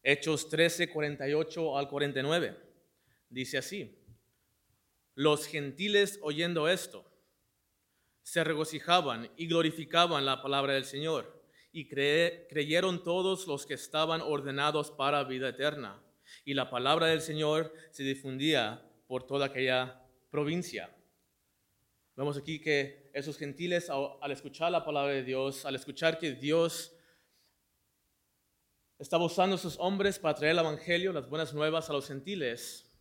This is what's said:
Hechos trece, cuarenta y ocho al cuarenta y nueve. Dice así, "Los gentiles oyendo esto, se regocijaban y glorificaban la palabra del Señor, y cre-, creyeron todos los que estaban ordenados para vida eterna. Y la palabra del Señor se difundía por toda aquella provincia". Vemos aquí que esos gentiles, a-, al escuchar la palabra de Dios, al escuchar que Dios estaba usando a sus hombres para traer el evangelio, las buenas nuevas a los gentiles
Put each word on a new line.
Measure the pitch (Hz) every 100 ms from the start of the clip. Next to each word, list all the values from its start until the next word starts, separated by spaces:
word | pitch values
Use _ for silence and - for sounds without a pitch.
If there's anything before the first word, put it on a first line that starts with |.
Hechos | 131 143 160 147 -
trece, | 156 165 165 170
cuarenta | 156 147 143 139
y |
ocho | 151 160 170 160 139
al | 139
cuarenta | 139 143 135
y |
nueve. | 135 170 127 - - _ _ _ _ _ _
Dice | 123 127 139
así, | 127 196 117 - _ - _ _ _ _ _ _ _ _ _ -
"Los | 147 147 -
gentiles | 156 143 135 202 202 202 202
oyendo | 151 151 170 170 151
esto, | 185 - 101 - _ _ _ _ _ _ _ _ _ _ _
se | - 170
regocijaban | 160 151 151 156 - 180 147 113 117 -
y | 165
glorificaban | 165 160 151 151 170 175 151
la | 135 131
palabra | 135 139 139
del | 135
Señor, | 131 139 156 151 107 - _ _ _
y | 160 139
cre-, | 139 139 151 170 170 -
creyeron | 156 147 160 185 175
todos | 170 180 185 185 180
los | 143 -
que |
estaban | 127 - 156 160 165
ordenados | 156 147 139 139 147 151 147
para | - 135 143
vida | 131 131 131
eterna. | 127 143 147 113 98 _ _ _ -
Y | -
la | 139 127
palabra | 123 127 156 165
del | 160
Señor | 160 151 151 156 160 - -
se | -
difundía | 135 135 139 131 147 147 107 120 - _ _
por | 127 127
toda | 139 135
aquella | 135 131 127 127 - - _ _
provincia". | 147 147 170 180 107 87 - _ _ _ _ _ _ _ _ _ _ _
Vemos | - 143 143
aquí | 139 156
que | 156 143 139 - -
esos | 139 143 143
gentiles, | 147 135 175 175 175
a-, | 139 143 -
al | 143
escuchar | 135 - - 165
la | 175
palabra | 160 147 143
de | 139
Dios, | 127 131 135 135
al | 143 135
escuchar | - 135 165 160
que | 165
Dios | 123 139 165 165 - - - _ _ _ _ _ _ _ _ _ _ _ _ _ _ _ _ _ _ _ _
estaba | 143 170
usando | 170 175 185
a | 190
sus | 180 147
hombres | 175 196 202 190
para | 160
traer | 151 147
el | 170
evangelio, | 160 147 - 175 190
las | 165 123
buenas | 151 160
nuevas | 147 151 160 156
a |
los | 147 135
gentiles | 139 180 196 131 120 - - - _